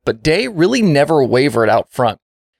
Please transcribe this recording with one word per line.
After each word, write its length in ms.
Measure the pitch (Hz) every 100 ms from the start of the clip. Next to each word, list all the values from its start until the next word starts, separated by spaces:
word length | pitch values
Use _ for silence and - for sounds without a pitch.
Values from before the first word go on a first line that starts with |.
but 180 | - 110
Day 240 | 113 170 254
really 360 | 185 180 254
never 420 | 208 143 147 160
wavered 460 | 123 123 139 110 107
out 200 | 110 -
front. 280 | - 120 101 _ _ _